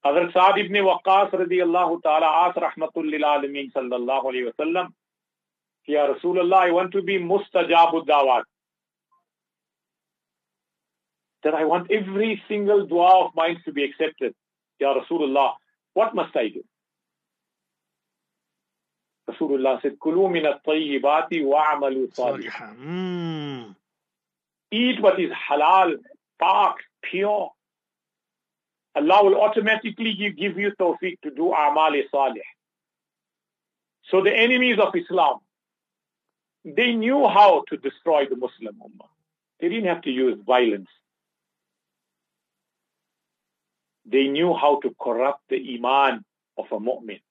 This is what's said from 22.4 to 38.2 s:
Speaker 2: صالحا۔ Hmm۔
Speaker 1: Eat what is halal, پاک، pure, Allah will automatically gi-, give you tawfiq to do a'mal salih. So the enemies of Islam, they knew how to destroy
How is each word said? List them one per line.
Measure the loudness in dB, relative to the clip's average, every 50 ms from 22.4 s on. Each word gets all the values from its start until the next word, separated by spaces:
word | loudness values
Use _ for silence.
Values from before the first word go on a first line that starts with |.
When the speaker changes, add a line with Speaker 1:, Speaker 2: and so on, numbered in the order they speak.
| -10 -14 -14 -16 -18
Speaker 2:
صالحا۔ | -18 -20
Hmm۔ | -16 -12 -8 -6 -6 -6 -6 -6 -6 -6 -6 -6 -8 -8 -10 -10 -12 -12 -16 -20 _ _ _ _ _ _ _ _ _ _ _ _ _ _ _ _ _ _ _ -4
Speaker 1:
Eat | -2 -2 -2 -2 2 2
what | 2 2 2
is | -4 -4 -6 -10 -6 -4
halal, | 0 2 4 4 6 6 4 2 0 -6 _ _ -20 _ _ _ _ _
پاک، | 0 2 2 2 2 0 0 -6 -16 _ _ _ -14
pure, | -10 -6 -4 -2 -2 -2 -4 -4 -8 _ _ _ _ _ _ _ _ _ _ _ _ _ _ _ _ _ _ _ _ _ _ _ _ _ _ _ _ _
Allah | -2 2 4 6 6 6
will | 6 6 4
automatically | 2 2 2 0 0 0 -2 -2 -2 -8 -8 -6 -6 -6 -4
gi-, | -4 -6 -8
give | -6 -4 -6 -6 -4
you | -4 -4 -4 -2 _
tawfiq | -2 -2 -2 -2 -6 -10 -10 _
to | -14 -14
do | -6 -4 -2 0
a'mal | 0 2 2 2 2 2 2 2 0 -2 -4 -2
salih. | -2 -2 -2 -2 -2 -8 -14 -18 -20 _ _ _ _ _ _ _ _ _ _ _ _ _ _ _ _ _ _ _ _ _ _ _ _ _ _ _ _ _ _ 0
So | 0 2
the | 2 2
enemies | 2 2 2 2 2 2 2 0 2 2
of | 0 0 0
Islam, | -6 -6 -2 0 2 2 2 0 -4 _ _ _ _ _ _ _ _ _ _ _ _ _ _ _ _ _ _ _ _ _ _ _ _ _
they | -8 -4 -2 -2 0 -2
knew | -2 0 0 2 2 2
how | 2 6 6 6 6 6 4 0 -6
to | -12
destroy | -8 -8 -10 -10 _ _ 0 0 0